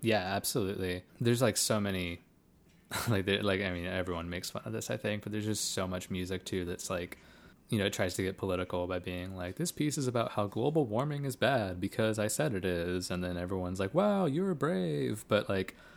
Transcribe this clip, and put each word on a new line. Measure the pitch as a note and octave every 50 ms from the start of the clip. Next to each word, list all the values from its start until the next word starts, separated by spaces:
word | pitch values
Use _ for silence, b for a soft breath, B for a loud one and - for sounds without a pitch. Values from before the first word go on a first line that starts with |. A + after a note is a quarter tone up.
Yeah, | - A2 A2 G2+
absolutely. | F#2 F#2+ G2 G2+ - - - B2+ G2 F#2 G2+ - F#2 F2+ F2+ F#2 - - - -
There's, | A#2+ A#2 A#2+ A#2
like, | C3 A2 -
so | - - - A2+ G#2+
many, | G2+ G2+ F#2+ F#2 F2+ F2 E2+ - - _ _ _ _ _ _ - - - - - - -
<laughs> | - - - A#2
like, | A2 G2 F#2
there, | G2+ G2 G#2
like, | G#2 G2+ F#2+ F#2+
I | G2+ F#2
mean, | F2+ E2+ E2+
everyone | F#2 F#2+ F#2 F2 F#2 F2 E2+ E2+ F2
makes | F2 F#2 - -
fun | - - -
of | A2+
this, | A2 A2+ - -
I | A#2
think, | A2+ - G#2+ G#2+ G#2+
but | - G#2
there's | G#2 G#2+ G#2
just | G#2+ G#2 - - -
so | - G2 F#2+
much | F#2 F#2 F#2 - -
music, | G2 F#2 F2+ F2+ F#2+ F#2 -
too, | - G2 F#2 F2
that's, | F2 F2+ - - -
like, | F#2+ F2 F2+ F2+ - - b b b b b b b b - -
you | A#2 G#2
know, | F#2+
it | G#2
tries | - - G2+ F2+ -
to | -
get | F#2+ F#2+ F#2+ -
political | G#2 F#2+ F2+ F2+ F2+ - - F2+ F2+
by | F2+ F2+ F2+
being | F2+ F#2 F2+ F2+ F2+ F#2+ F#2+
like, | F#2 F2+ F2+ F#2
"This | - E3+ F3
piece | - - D3+ D3+ C3+ D3+
is | C3
about | B2 A#2+ A#2+ A2+ -
how | - A2 G#2
global | G2 - A2 A#2+ D3 D#3 E3 C#3
warming | G#2+ G#2 A#2 C#3+ D3+ D3 C#3+ C#3+
is | C3+ A#2
bad | - A2+ A#2 C3+ A#2+ G#2 F#2 F2+ F2+
because | G2+ F#2+ - - A2 A2 G#2+ A2
I | G#2
said | G#2+ - - D3+ D3+ G#2+
it | F#2 F2
is." | F#2 F2 E2+ E2+ F2+ F2+ F2+ F#2 -
And | F2+ F2+
then | F2+ F2+ F2
everyone's | E2+ F2+ F2+ G2 F#2 F2+ F2+ F#2+ F#2
like, | F#2+ G2
"Wow, | C#3 F3 G3+ G#3 G3+ G3 F#3
you're | C#3+ C3+ E3+ F#3+ G3 F3
brave." | C3 C#3 D#3 F#3 F#3+ F3+ E3 D3 C#3+ C3+ B2 A2 G#2+ - -
But, | A2 G#2 - -
like, | G2 F#2+ F#2 - - b b b b